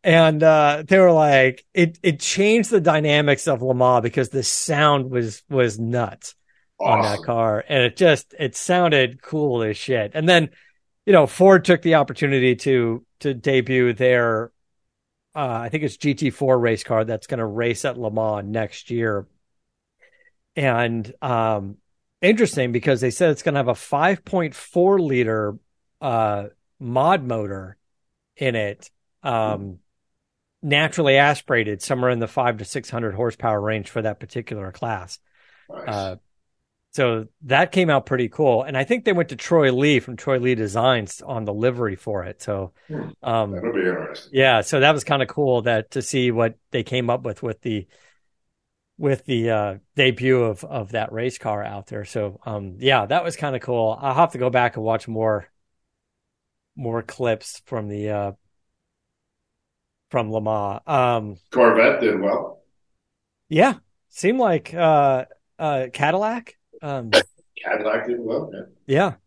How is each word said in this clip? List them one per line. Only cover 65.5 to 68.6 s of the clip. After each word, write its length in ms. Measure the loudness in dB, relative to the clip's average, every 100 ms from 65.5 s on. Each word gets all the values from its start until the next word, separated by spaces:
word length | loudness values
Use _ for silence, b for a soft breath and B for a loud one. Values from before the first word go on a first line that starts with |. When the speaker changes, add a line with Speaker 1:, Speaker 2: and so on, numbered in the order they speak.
| -8
Speaker 1:
uh, 280 | -4 -4 -6
Cadillac. 640 | -2 -2 0 -2 -6 -12 _ _ -16
Um, 300 | -10 -10 2 2 0 _ _ -14
Speaker 2:
Cadillac 420 | -8 -4 -2 -4 -4
did 140 | -8
well, 300 | -6 -6 -8
man. 140 | -14